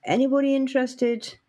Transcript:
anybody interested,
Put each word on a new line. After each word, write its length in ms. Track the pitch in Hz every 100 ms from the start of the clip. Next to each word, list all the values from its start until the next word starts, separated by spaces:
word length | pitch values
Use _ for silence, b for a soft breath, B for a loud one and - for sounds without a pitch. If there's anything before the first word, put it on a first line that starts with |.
anybody 500 | - 208 269 277 277
interested, 800 | 269 262 269 254 254 240 233 - -